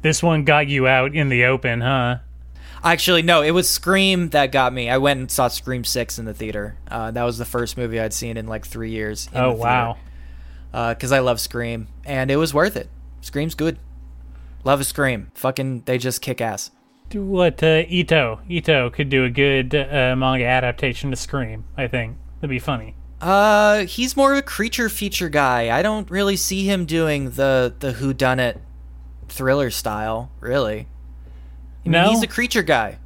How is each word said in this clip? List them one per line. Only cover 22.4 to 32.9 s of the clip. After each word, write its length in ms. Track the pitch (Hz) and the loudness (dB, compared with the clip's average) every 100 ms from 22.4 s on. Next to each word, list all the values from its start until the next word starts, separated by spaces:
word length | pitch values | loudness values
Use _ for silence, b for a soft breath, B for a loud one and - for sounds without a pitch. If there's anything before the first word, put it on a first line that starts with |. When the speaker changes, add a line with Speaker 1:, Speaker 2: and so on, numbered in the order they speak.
Speaker 1:
That'd 100 | 151 | -6
be 80 | 127 | -4
funny. 360 | - 127 107 - - - | -2 -4 -6 -16 -18 -8
Speaker 2:
Uh, 640 | 170 196 208 208 208 214 | 2 6 6 6 6 4
he's 320 | 180 - 254 - | 0 -2 -2 4
more 140 | 269 | 4
of 60 | 277 | 4
a 40 | |
creature 480 | 269 - 226 - 226 | 0 -4 -2 0 -2
feature 400 | - 202 - 175 | -2 -4 -2 0
guy. 440 | 147 135 123 117 | 2 4 4 2
I 60 | 120 | 2
don't 300 | 196 214 180 | 2 -2 -2
really 260 | 180 202 190 | 0 2 0
see 300 | - 190 196 | -2 0 0
him 180 | 196 | 0
doing 460 | 165 165 160 147 135 | 0 0 2 0 -2
the, 420 | 123 139 131 123 - | 0 2 4 2 -2
the 140 | 139 | -6
whodunit 640 | 117 135 131 131 127 123 107 - - - - - - - | -2 -2 0 2 2 0 -2 -14 -18 -18 -18 -18 -18 -14
thriller 420 | - 131 139 131 | -4 2 2 2
style, 600 | - 117 104 110 110 127 - | -2 -4 -4 -2 -4 -6 -12
really. 480 | 117 135 113 107 117 - - - b b b b - - - | -2 0 0 -4 -8 -16 -18 -18 b b b b -18 -10 2
I 20 | |
mean, 40 | |
Speaker 1:
No? 180 | 165 190 | 6 6
Speaker 2:
he's 120 | 226 | 6
a 40 | 196 | 2
creature 360 | - 240 233 | -2 0 0
guy. 360 | 160 135 107 | 4 2 2